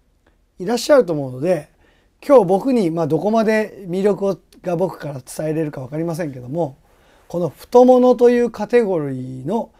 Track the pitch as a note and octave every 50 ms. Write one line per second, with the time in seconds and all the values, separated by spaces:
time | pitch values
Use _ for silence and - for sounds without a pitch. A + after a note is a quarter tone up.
0 | _ _ _ _ _ _ _ _ _ _ _ - F#3 F#3 A#3+ A#3 - - D4 C4+
1 | G#3 E3+ E3 D3 C#3 C3 B2+ B2+ C#3 F3+ F3+ D3+ D3 _ _ _ _ _ _ _
2 | _ _ _ _ - - C#4+ B3+ G3+ E3 F#3+ F#3+ F#3+ C4+ C4 A#3+ G3 E3 D#3+ E3+
3 | E3 C#3 D#3 D#3 D#3+ G#3 G#3+ A3+ A3 G#3 A3 G#3+ G#3+ G3 - C3+ G3+ F3 E3+ F#3+
4 | G3 G#3 G3 - G3 G3 F#3 - _ _ _ _ - F3+ F3 E3 F#3+ E3+ - -
5 | - D3 C#3+ C3 - - - - D#3 D#3 D#3 D#3 D#3+ D3+ D3 C#3+ C3 A#2+ D3 D#3
6 | E3 E3+ E3 D#3 F3+ D3 B2+ B2 B2 B2 C#3+ E3+ E3 C3+ C3+ _ _ _ _ _
7 | _ _ _ _ _ - - F3 F3+ D3 - - - - - B3 B3+ B3 B3+ B3
8 | B3 B3+ B3 A#3+ A#3+ A#3+ B3 A#3+ A#3+ A3+ A3+ - G#3 G#3 - A#3+ A#3 F#3+ F#3+ E3
9 | D3 C#3 C3+ B2+ B2+ C3 C3 B2+ B2+ D3 G#3 A#3 G3+ - _